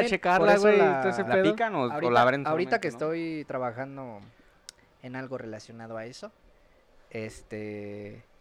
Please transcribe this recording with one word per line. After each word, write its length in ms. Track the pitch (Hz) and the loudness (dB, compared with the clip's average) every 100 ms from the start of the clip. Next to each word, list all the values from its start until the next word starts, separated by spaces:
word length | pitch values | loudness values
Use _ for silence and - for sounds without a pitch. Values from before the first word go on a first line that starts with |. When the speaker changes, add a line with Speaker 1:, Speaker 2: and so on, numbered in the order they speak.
Speaker 1:
también, 80 | 220 | 4
Speaker 2:
checarla, 340 | 190 180 185 202 | 0 2 4 6
Speaker 1:
por 40 | 202 | 6
eso 60 | |
Speaker 2:
güey, 140 | 208 202 | 6 6
y 40 | |
Speaker 1:
la 200 | 160 135 | 4 4
Speaker 2:
todo 80 | 190 | 0
ese 120 | 190 | -2
Speaker 3:
¿La 100 | 120 | 0
Speaker 2:
pedo. 100 | 151 196 | 2 2
Speaker 3:
pican 220 | 220 226 | 2 -2
o, 80 | 175 123 | 0 -2
o 60 | |
Speaker 1:
Ahorita, 220 | 147 123 | 0 2
Speaker 3:
la 80 | 120 | 6
abren 240 | 123 139 143 | 6 4 0
Speaker 1:
ahorita 240 | 160 180 233 | -2 0 -2
Speaker 3:
solamente, 20 | |
Speaker 1:
que 60 | 165 | -2
Speaker 3:
no? 40 | |
Speaker 1:
estoy 520 | 120 151 165 165 156 143 | -4 -4 -4 -6 -8 -8
trabajando 720 | 135 123 113 135 139 131 104 107 _ _ _ - _ _ _ | -6 -6 -6 -10 -10 -14 -14 -18 _ _ _ -20 _ _ _
en 140 | 127 127 | -14 -12
algo 240 | 131 127 | -10 -10
relacionado 580 | 117 107 - 117 113 113 | -10 -14 -16 -18 -12 -12
a 80 | 113 | -12
eso, 260 | 127 208 - _ _ _ _ _ _ _ | -14 -18 -20 _ _ _ _ _ _ _
este, 1120 | 113 110 - - 107 107 104 101 101 101 113 - _ | -10 -10 -12 -14 -12 -10 -10 -12 -12 -14 -16 -20 _